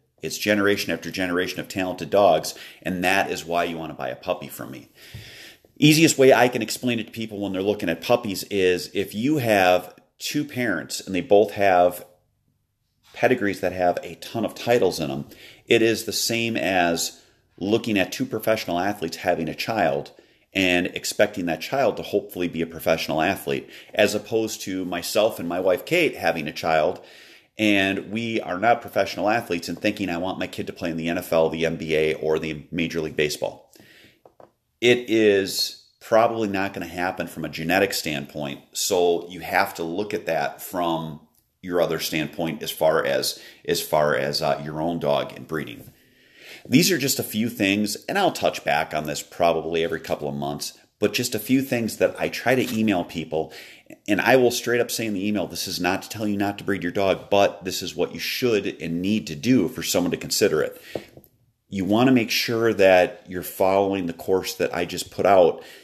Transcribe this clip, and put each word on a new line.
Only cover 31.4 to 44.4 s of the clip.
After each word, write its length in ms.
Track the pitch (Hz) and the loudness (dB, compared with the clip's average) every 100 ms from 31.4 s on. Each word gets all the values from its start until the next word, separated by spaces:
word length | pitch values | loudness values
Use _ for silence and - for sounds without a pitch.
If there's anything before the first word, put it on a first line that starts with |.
| 80 | 2
the 160 | 80 80 | 2 -2
N 100 | 80 | -2
B 200 | 80 78 | -2 0
A, 180 | 78 71 | 2 0
or 240 | 76 80 | -2 -2
the 240 | 80 76 71 | -2 -8 -8
Major 300 | 80 82 82 | -4 -4 -4
League 160 | 78 73 | -6 -2
Baseball." 560 | 73 - - - _ - - - - _ - _ - _ _ _ | -2 -2 -6 -8 _ -20 -20 -20 -20 _ -20 _ -20 _ _ _
It 280 | 117 120 123 | 4 4 2
is 720 | 110 107 98 98 - - - _ _ | 4 4 4 2 -4 -6 -8 _ _
probably 480 | - 110 113 113 107 | 2 4 4 2 -2
not 240 | 98 98 | -2 -4
gonna 120 | 98 85 | -6 -10
happen 420 | 90 90 92 82 | -4 -4 -4 -8
from 180 | - 76 | -8 -10
a 40 | |
genetic 440 | 73 80 92 98 | -6 0 2 2
standpoint, 680 | - 82 73 71 76 71 69 - | 0 -4 -6 -8 -8 -8 -8 -12
so 540 | - - 92 87 85 - | -6 0 2 2 2 -4
you 100 | 90 | -12
have 340 | - 95 98 - | -4 0 0 -4
to 80 | |
look 300 | 82 85 107 | -6 -6 -6
at 120 | 101 80 | -6 -4
that 360 | 80 69 - | -4 -4 -6
from 600 | - 92 85 80 80 76 - _ _ _ | -8 -4 -2 -2 -6 -12 -18 _ _ _
your 200 | 92 87 | -4 0
other 180 | 80 80 | 0 -2
standpoint 640 | - 80 76 - 82 73 | -4 -4 -4 -4 -6 -6
as 80 | 82 | -8
far 320 | - 80 80 | -2 2 2
as, 360 | - 67 - - - - - | 0 0 -2 -6 -14 -14 -4
as 140 | 85 | -4
far 340 | - 78 76 64 | 0 0 2 0
as, 260 | 69 73 | -2 -2